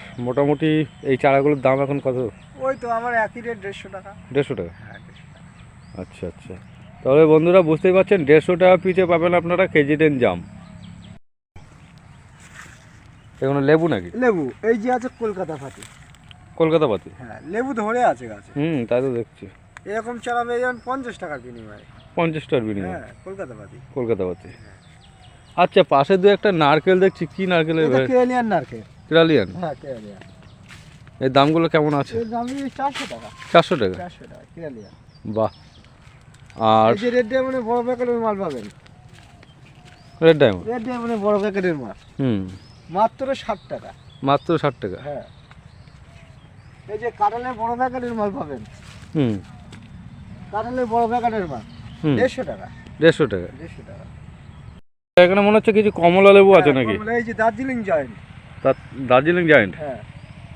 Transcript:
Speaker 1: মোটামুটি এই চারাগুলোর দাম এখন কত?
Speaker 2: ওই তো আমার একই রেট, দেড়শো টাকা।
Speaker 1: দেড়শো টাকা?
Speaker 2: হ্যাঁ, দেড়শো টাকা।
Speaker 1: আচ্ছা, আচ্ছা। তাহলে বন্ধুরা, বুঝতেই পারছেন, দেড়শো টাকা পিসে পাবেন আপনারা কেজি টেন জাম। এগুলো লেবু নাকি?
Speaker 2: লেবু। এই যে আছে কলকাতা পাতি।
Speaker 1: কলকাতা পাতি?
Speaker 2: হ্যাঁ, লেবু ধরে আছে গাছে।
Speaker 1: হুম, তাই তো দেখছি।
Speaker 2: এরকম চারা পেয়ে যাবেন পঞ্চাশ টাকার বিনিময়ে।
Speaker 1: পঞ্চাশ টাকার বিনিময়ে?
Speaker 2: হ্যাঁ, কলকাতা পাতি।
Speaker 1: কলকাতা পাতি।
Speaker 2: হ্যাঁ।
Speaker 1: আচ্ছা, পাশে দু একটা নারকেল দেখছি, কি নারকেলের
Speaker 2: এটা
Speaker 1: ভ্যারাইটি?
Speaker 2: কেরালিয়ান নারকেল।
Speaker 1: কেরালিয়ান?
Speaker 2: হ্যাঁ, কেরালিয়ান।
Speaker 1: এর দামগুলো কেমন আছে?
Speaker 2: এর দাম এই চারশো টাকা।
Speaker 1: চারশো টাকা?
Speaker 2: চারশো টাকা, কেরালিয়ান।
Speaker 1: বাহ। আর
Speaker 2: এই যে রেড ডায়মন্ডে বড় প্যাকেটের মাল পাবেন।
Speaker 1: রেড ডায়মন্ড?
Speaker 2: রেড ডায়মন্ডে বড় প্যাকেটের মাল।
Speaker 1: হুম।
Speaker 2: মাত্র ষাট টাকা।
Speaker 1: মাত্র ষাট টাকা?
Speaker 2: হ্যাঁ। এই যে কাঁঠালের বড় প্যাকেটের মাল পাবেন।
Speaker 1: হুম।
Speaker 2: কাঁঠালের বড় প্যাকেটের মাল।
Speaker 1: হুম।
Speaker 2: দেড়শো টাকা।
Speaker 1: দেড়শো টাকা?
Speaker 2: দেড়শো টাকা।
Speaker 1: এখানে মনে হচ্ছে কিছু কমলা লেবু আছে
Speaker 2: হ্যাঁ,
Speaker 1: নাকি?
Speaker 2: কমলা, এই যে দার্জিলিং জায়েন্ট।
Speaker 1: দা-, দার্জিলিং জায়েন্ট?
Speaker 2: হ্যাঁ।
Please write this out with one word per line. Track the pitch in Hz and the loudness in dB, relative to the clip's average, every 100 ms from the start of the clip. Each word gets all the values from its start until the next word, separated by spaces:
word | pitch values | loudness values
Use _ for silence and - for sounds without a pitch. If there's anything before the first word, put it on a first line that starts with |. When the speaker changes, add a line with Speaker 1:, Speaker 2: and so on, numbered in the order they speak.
| - - | -8 -8
Speaker 1:
মোটামুটি | 123 127 143 147 156 156 147 - | -4 0 0 0 0 0 -2 -6
এই | 139 131 | -4 0
চারাগুলোর | 143 139 143 143 | 2 2 2 2
দাম | 131 135 | 0 0
এখন | 139 143 | 0 -2
কত? | 135 127 113 - - - | -4 -4 -6 -10 -20 -8
Speaker 2:
ওই | 262 269 | -6 -6
তো | 240 | -6
আমার | 226 240 | -4 -2
একই | 233 208 233 | -2 -2 -6
রেট, | 233 220 | -12 -10
দেড়শো | 196 196 196 | -12 -14 -16
টাকা। | 190 196 202 - | -16 -18 -20 -6
Speaker 1:
দেড়শো | 131 139 | -4 -4
টাকা? | 110 85 90 | -6 -10 -12
Speaker 2:
হ্যাঁ, | - - | -20 -20
দেড়শো | - - - | -20 -20 -20
টাকা। | - - - - - - 95 | -20 -20 -20 -20 -20 -20 -16
Speaker 1:
আচ্ছা, | 90 - 87 | -16 -12 -12
আচ্ছা। | - - 92 - - - - | -12 -18 -20 -20 -20 -20 -6
তাহলে | 127 147 160 | 2 6 6
বন্ধুরা, | 156 170 190 | 6 6 4
বুঝতেই | 156 156 185 | 4 2 2
পারছেন, | 185 185 196 | 2 4 2
দেড়শো | 135 151 165 175 | 6 4 4 4
টাকা | 185 185 | 6 6
পিসে | 185 180 175 | 2 0 2
পাবেন | 170 175 | 2 2
আপনারা | 175 165 180 185 | 0 0 0 2
কেজি | 156 143 151 | 2 2 4
টেন | 156 135 | 2 2
জাম। | 113 87 - - - - - - - - - _ _ - - - - - - - - - - - - - - - - - - - | 0 0 -8 -20 -20 -20 -20 -20 -20 -20 -20 _ _ -20 -20 -20 -20 -20 -20 -20 -20 -20 -20 -20 -20 -20 -20 -20 -20 -20 -20 -6
এগুলো | 135 139 | -2 0
লেবু | 139 160 165 | 4 4 2
নাকি? | 110 87 | -2 -4
Speaker 2:
লেবু। | 214 247 185 131 - | -2 0 0 -4 -4
এই | 220 233 | -2 -2
যে | 247 | 0
আছে | 254 247 - | -4 -6 -8
কলকাতা | 220 185 175 147 | -8 -6 -8 -10
পাতি। | 135 - - - - - - - - - | -14 -18 -20 -20 -20 -20 -20 -20 -16 -2
Speaker 1:
কলকাতা | 160 160 147 | 0 2 2
পাতি? | 95 - - | -2 -6 -20
Speaker 2:
হ্যাঁ, | 123 - 143 | -18 -18 -10
লেবু | 214 262 | -6 -6
ধরে | 226 214 240 | -4 -4 0
আছে | 240 123 117 | 0 0 -8
গাছে। | 101 - 139 | -16 -12 -6
Speaker 1:
হুম, | 160 147 113 | -4 -2 -2
তাই | 123 | -2
তো | 135 | -2
দেখছি। | 120 110 - 95 - _ - | -4 -8 -14 -20 -20 _ -20
Speaker 2:
এরকম | - 214 226 240 | -10 -10 -8 -10
চারা | 240 240 | -6 -4
পেয়ে | 240 240 | -2 -2
যাবেন | 254 240 | -4 -6
পঞ্চাশ | 247 269 240 185 | -8 -8 -8 -12
টাকার | 170 139 | -10 -10
বিনিময়ে। | 123 117 107 104 - - - | -12 -18 -18 -20 -20 -20 -10
Speaker 1:
পঞ্চাশ | - 165 156 | -2 -2 -2
টাকার | - 135 | -2 -2
বিনিময়ে? | 110 101 92 | -2 -4 -6
Speaker 2:
হ্যাঁ, | 90 - - | -8 -14 -18
কলকাতা | 185 196 160 | -16 -14 -14
পাতি। | 110 101 - - | -14 -20 -20 -12
Speaker 1:
কলকাতা | 135 117 101 | -8 -4 -2
পাতি। | 90 87 - | -2 -6 -14
Speaker 2:
হ্যাঁ। | - - - - - - - - - - - | -20 -20 -20 -20 -20 -20 -20 -20 -20 -10 0
Speaker 1:
আচ্ছা, | 180 202 | 2 4
পাশে | - 139 143 196 | 4 4 4 4
দু | 196 | 4
একটা | 196 214 | 4 2
নারকেল | 170 143 156 185 185 | 2 4 4 4 2
দেখছি, | 190 - 170 | 2 0 -10
কি | - 185 | -4 0
নারকেলের | 175 160 160 | 0 0 0
Speaker 2:
এটা | 156 | 2
Speaker 1:
ভ্যারাইটি? | 131 131 | 2 2
Speaker 2:
কেরালিয়ান | 254 254 247 226 | 2 2 0 0
নারকেল। | 175 127 117 - - - | -2 -4 -14 -18 -20 0
Speaker 1:
কেরালিয়ান? | 160 165 139 92 | 4 4 4 2
Speaker 2:
হ্যাঁ, | 156 165 | -6 -10
কেরালিয়ান। | 135 143 117 104 95 - - - - - - - - - - | -10 -12 -14 -14 -20 -20 -20 -20 -20 -20 -20 -20 -20 -20 -6
Speaker 1:
এর | 135 | 0
দামগুলো | 135 143 160 165 | 2 4 2 2
কেমন | 160 151 | 2 2
আছে? | 143 - 226 | 0 -4 -6
Speaker 2:
এর | 226 | -6
দাম | 233 247 | -8 -8
এই | 277 277 - | -8 -10 -6
চারশো | 277 - 262 | -6 -6 -12
টাকা। | 113 113 - - | -14 -16 -20 2
Speaker 1:
চারশো | 170 - 160 | 2 2 -2
টাকা? | 98 | -4
Speaker 2:
চারশো | 90 90 - | -6 -14 -16
টাকা, | - - - | -20 -20 -20
কেরালিয়ান। | 165 160 117 101 - - - 107 | -16 -14 -14 -20 -20 -20 -18 -8
Speaker 1:
বাহ। | 107 110 - - - - - - - - - - - | -2 -4 -4 -20 -20 -20 -20 -20 -20 -20 -20 -18 -2
আর | 110 110 110 | 4 6 4
Speaker 2:
এই | 190 | 2
যে | 240 | 0
রেড | 247 220 | -2 0
ডায়মন্ডে | 262 262 262 | -2 -2 -4
বড় | 220 240 | -2 -4
প্যাকেটের | 233 240 247 240 | -2 -4 -4 -2
মাল | 226 196 | -2 -4
পাবেন। | 180 127 104 - - - - - - - - - - - - - - - | -6 -8 -12 -20 -20 -20 -20 -20 -20 -20 -20 -20 -20 -20 -20 -20 -20 2
Speaker 1:
রেড | 165 156 | 4 6
ডায়মন্ড? | 127 92 214 | 4 2 -6
Speaker 2:
রেড | 240 226 | -6 -6
ডায়মন্ডে | 240 233 220 | -8 -4 -2
বড় | 202 208 | 0 0
প্যাকেটের | 208 196 185 | -2 -2 -4
মাল। | 151 110 - - - | -4 -8 -16 -18 -6
Speaker 1:
হুম। | 135 101 92 98 - - - | -2 -2 -6 -14 -20 -20 -8
Speaker 2:
মাত্র | 180 226 - 269 | -2 -2 -2 -8
ষাট | 262 - 202 - | -8 -8 -10 -10
টাকা। | 131 - - - - | -14 -14 -20 -20 -8
Speaker 1:
মাত্র | 135 143 - 160 | -2 -2 0 -2
ষাট | 147 - | -2 -6
টাকা? | 107 90 | -10 -10
Speaker 2:
হ্যাঁ। | 139 135 - - - - - - - - - - - - - - - - - | -12 -14 -16 -20 -20 -20 -20 -20 -20 -20 -20 -20 -20 -20 -20 -20 -20 -20 -12
এই | 214 | -8
যে | 233 | -8
কাঁঠালের | - 208 233 254 | -2 -2 -2 -8
বড় | 220 226 240 | -6 -4 -2
প্যাকেটের | 254 254 240 | -4 -4 -8
মাল | 226 208 | -4 -4
পাবেন। | 190 147 127 107 - - - - | -6 -10 -12 -14 -20 -20 -20 -8
Speaker 1:
হুম। | 160 123 101 - - - - - - - - - - - | -2 0 -2 -8 -20 -20 -20 -20 -20 -20 -20 -20 -18 -10
Speaker 2:
কাঁঠালের | 208 240 254 240 | -8 -6 -4 -2
বড় | 233 226 | 0 0
প্যাকেটের | 240 233 220 175 | 0 -2 -4 -6
মাল। | 120 - - - - | -10 -14 -18 -18 -4
Speaker 1:
হুম। | 156 131 | 0 2
Speaker 2:
দেড়শো | 254 - | 0 -2
টাকা। | 151 104 90 - - - | -10 -10 -14 -18 -16 2
Speaker 1:
দেড়শো | 160 156 131 | 2 4 -2
টাকা? | 95 87 - | -4 -10 -14
Speaker 2:
দেড়শো | 85 - - | -20 -20 -20
টাকা। | - - - - - - - - - - _ _ - | -20 -20 -20 -20 -20 -20 -20 -20 -20 -20 _ _ 4
Speaker 1:
এখানে | 180 196 | 6 6
মনে | 202 214 | 4 4
হচ্ছে | 226 | 4
কিছু | 208 208 | 2 2
কমলা | 175 170 180 196 | 2 4 8 8
লেবু | 196 196 | 10 10
আছে | 185 151 | 8 6
Speaker 2:
হ্যাঁ, | 135 | 2
Speaker 1:
নাকি? | 113 95 | 0 -2
Speaker 2:
কমলা, | 104 | -4
এই | 240 | -4
যে | 233 | -4
দার্জিলিং | 226 226 214 262 247 | -2 -2 -2 -6 -6
জায়েন্ট। | 196 160 123 101 - - - - | -2 -2 -4 -14 -20 -20 -20 -4
Speaker 1:
দা-, | 135 131 - 120 123 | -2 -2 -6 -10 2
দার্জিলিং | 127 151 180 165 | 4 4 0 4
জায়েন্ট? | 143 98 - | 4 4 -4
Speaker 2:
হ্যাঁ। | 147 117 - - - - - | -12 -12 -16 -20 -20 -20 -20